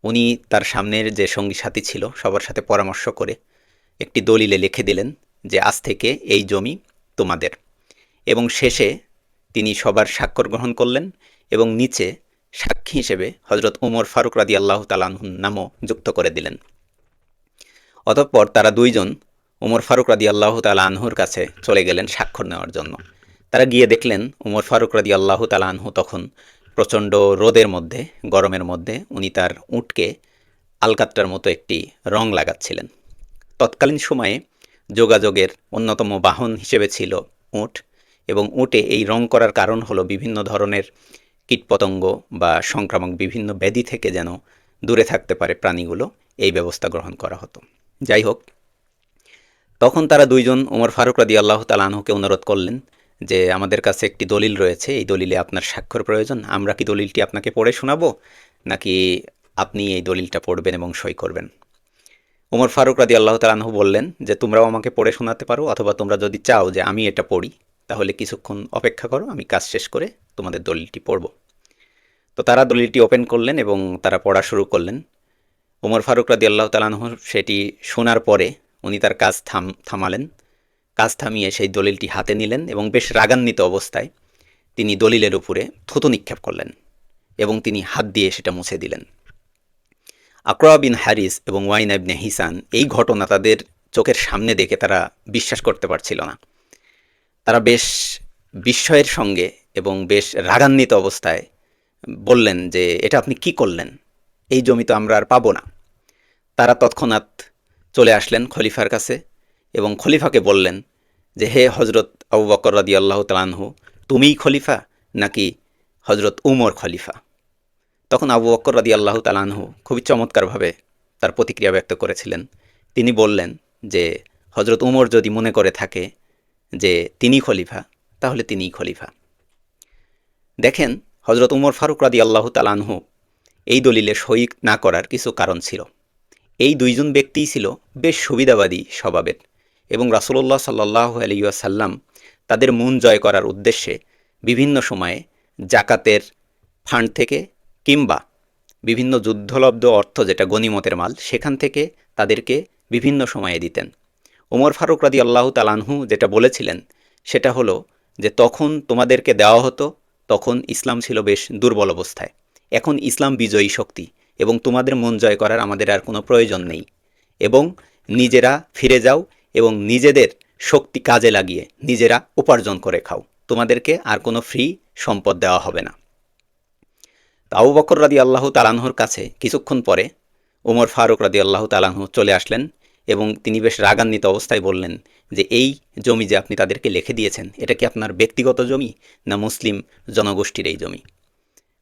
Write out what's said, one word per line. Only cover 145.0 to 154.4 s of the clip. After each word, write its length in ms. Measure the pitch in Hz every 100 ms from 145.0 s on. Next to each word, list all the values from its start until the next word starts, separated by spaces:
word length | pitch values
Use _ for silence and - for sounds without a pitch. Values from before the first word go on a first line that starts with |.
| 90 92 - _ _ - 92
জাকাতের 560 | 110 - 113 113 104 - _ _ _ _ _ -
ফান্ড 260 | 120 113
থেকে 340 | - 120 143 196 _ _ _ -
কিংবা 400 | 143 123 80 - _ _ _ _ _
বিভিন্ন 360 | - 117 127 127
যুদ্ধলব্ধ 640 | 107 104 101 127 131 117 120
অর্থ, 360 | 107 101 -
যেটা 240 | 95 90 95
গনিমতের 500 | 107 110 104 - 90
মাল, 180 | 87 -
সেখান 380 | - 120 147 135
থেকে 320 | 143 143 160 - _ -
তাদেরকে 500 | 101 110 - 135 185 _ -
বিভিন্ন 340 | 120 135 143 123
সময়ে 340 | - 98 85
দিতেন। 340 | 85 - - - _ _ _ _